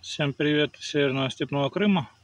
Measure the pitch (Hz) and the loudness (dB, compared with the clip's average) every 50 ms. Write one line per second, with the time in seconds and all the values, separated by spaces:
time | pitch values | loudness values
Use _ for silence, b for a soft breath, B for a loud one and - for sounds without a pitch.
0 | - - - - 151 143 135 - 151 147 151 147 151 143 - - - - - 147 | -12 -12 -4 -2 -2 -2 0 0 0 2 4 2 2 0 -2 -12 -12 -4 0 0
1 | 143 135 131 135 135 131 - - 143 - 147 143 143 135 - 185 208 208 196 170 | 0 2 0 -2 -2 -4 -4 -6 -6 -4 -2 -2 -2 -2 0 0 2 2 2 2
2 | 123 - _ _ | 0 -4 _ _